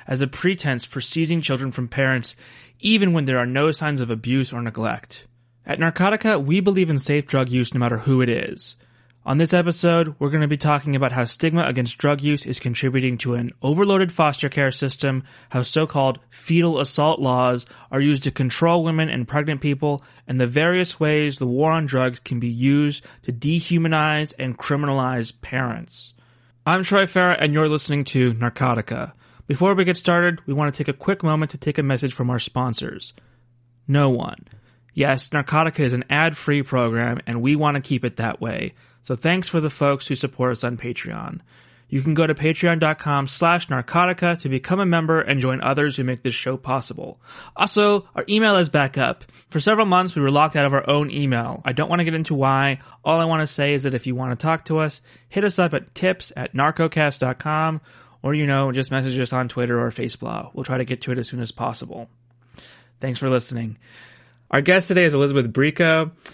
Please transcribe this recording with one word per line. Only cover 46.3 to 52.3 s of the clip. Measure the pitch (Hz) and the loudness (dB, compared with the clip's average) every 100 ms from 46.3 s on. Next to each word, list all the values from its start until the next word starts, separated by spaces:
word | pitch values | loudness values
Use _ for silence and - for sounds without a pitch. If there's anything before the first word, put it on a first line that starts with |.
| 117 | -4
show | - 131 | -4 -6
possible. | 135 135 - - - - - - - | -4 -4 -4 -10 -14 -14 -20 -20 -16
Also, | - 202 214 208 202 - - | -4 -2 2 2 2 -2 -8
our | - | -2
email | 208 220 196 | 2 4 4
is | 165 | 4
back | 151 135 139 | 2 0 0
up. | 127 123 - - _ | -2 -2 -10 -20 _
For | 160 | -2
several | 147 220 208 | 2 2 4
months, | 180 185 165 | 2 2 0
we | |
were | 139 | 2
locked | 143 156 151 | 4 2 2
out | 143 | 2
of | |
our | 139 135 | 2 2
own | 143 147 | 0 0
email. | - 143 120 117 123 - | -2 -2 -2 -2 -6 -6
I | |
don't | 127 156 | -2 -2
wanna | 175 165 | -2 -2
get | |
into | 160 156 | -2 -2